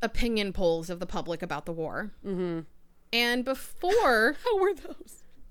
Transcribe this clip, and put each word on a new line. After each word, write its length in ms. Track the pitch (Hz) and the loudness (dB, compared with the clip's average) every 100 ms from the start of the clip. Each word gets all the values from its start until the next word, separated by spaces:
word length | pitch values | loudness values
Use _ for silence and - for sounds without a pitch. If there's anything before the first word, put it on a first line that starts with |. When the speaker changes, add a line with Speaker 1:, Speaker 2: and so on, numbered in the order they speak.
Speaker 1:
opinion 540 | 233 - 240 220 202 | -2 2 2 2 0
polls 340 | 185 180 165 165 | 2 2 2 -2
of 100 | 175 | -6
the 80 | 180 | -4
public 360 | 185 160 165 | -4 -4 -4
about 240 | 175 143 175 | -4 -6 -6
the 60 | |
war. 400 | 165 160 107 202 - | -6 -4 -4 -8 -10
Speaker 2:
Mm-hmm. 360 | 202 185 180 165 160 - - _ - | -6 -2 -2 -4 -8 -16 -20 _ -4
Speaker 1:
And 320 | 233 240 247 | 0 2 0
before 920 | 247 262 - - 359 427 349 226 226 349 | -2 -6 -6 -4 2 4 6 6 4 2
Speaker 2:
<laughs> 40 | |
How 140 | 494 415 | 0 2
were 140 | 381 | 2
those? 520 | 330 - - - - - - - | 0 -8 -14 -16 -18 -20 -18 -14